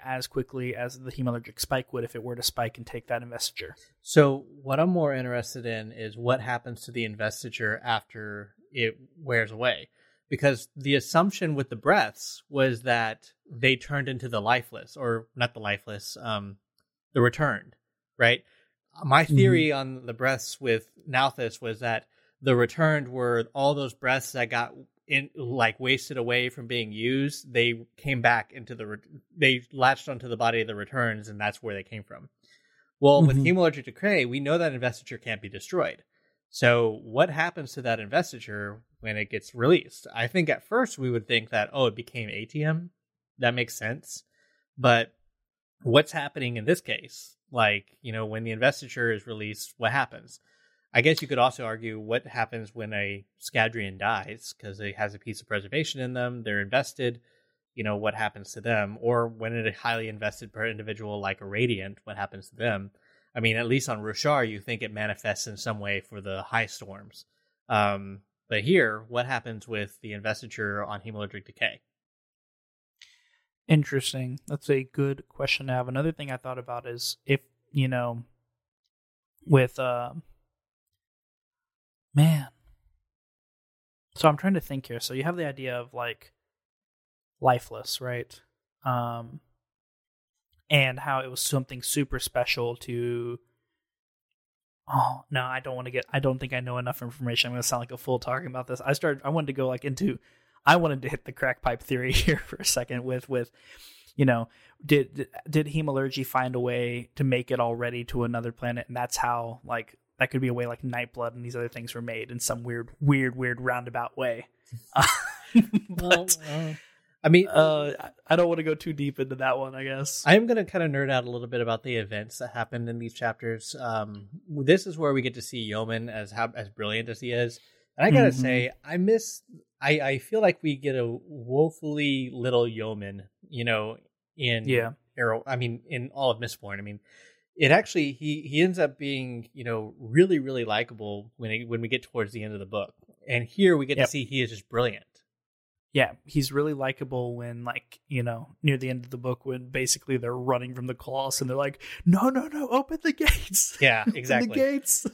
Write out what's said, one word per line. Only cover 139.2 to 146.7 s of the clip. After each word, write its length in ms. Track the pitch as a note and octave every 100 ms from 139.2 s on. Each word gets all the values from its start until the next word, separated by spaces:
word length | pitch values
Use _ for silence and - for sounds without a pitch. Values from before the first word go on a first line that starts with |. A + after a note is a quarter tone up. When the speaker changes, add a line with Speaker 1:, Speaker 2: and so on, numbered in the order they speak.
| B2+ A#2+ A2+
Speaker 2:
you 120 | C#3+
know, 300 | A#2+ A2+ G#2+ -
really, 400 | A2+ C3+ F#3+ D#3+
really 260 | C3+ C3
likable 680 | A2 G#2+ A#2+ A2 G#2 G2+ A2 -
when 140 | A2+
it, 180 | A2 A#2
when 120 | A#2
we 80 | A2+
get 140 | B2+
towards 280 | - A#2+ G2+
the 120 | A2+
end 80 | G#2+
of 80 | G#2
the 60 | F#2+
book. 280 | G#2 G2 _ _ _ -
And 180 | B2
here 320 | A#2 - F#3+ D#3
we 100 | C3+
get 120 | C3+
Speaker 1:
Yep. 80 | B2+
Speaker 2:
to 40 |
see 120 | C#3+
he 180 | A#2+ C3+
is 80 | A#2
just 180 | G#2+ -
brilliant. 360 | A#2 A#2+ G2+ - _ _ _ _ _ _ _ _
Speaker 1:
Yeah, 200 | D3 B2+ - -
he's 260 | D3+ C3
really 220 | C#3 D3+